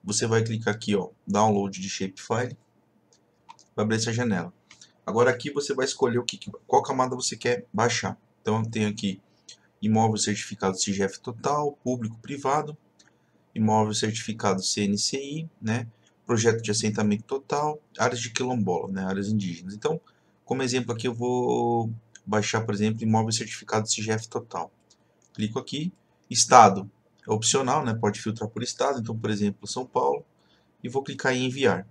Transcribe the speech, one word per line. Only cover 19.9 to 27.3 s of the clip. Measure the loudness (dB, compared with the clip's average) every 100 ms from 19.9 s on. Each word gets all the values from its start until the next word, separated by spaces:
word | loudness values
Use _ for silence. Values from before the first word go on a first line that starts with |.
| -4 _ _ _ _
como | -6 -4
exemplo | 0 -2 -2
aqui, | -4
eu | -4
vou | -2 0 0 0 2 2 2 0 -6 _ -18
baixar, | -2 -2 0 -2
por | -2
exemplo, | 0 0 0
imóvel | 2 2 2
certificado | -2 -6 -12 -4 -2 -2
sigef | -4 -2 -4 -4
total. | -8 -8 -10 -10 _ _ _ _ _ _
Clico | -6 -4 -4
aqui, | -6 -6 -6 -8 _ _ _
estado | -2 10 12 12 8 -6 _ _ _
é | -2